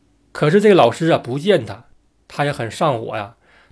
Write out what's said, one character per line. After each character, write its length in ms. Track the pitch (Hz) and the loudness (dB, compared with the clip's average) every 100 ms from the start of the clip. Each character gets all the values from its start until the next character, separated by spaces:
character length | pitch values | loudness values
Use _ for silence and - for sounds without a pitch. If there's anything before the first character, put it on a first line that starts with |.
| _ _ _ | _ _ _
可 200 | - 151 | -2 2
是 100 | 202 | 4
这 80 | 214 | 6
个 60 | 175 | 6
老 160 | 117 | 4
师 160 | - 165 | 2 0
啊， 100 | 143 | -2
不 220 | 120 139 | -2 -4
见 260 | 190 175 107 | 0 -2 -2
他， 200 | 98 _ _ _ _ _ | -14 _ _ _ _ _
他 180 | - 143 | -6 -6
也 60 | |
很 180 | 135 113 | -6 -10
上 320 | - 160 117 | -4 -2 -2
火 160 | 113 110 | -6 -10
呀。 200 | 101 _ _ _ _ | -10 _ _ _ _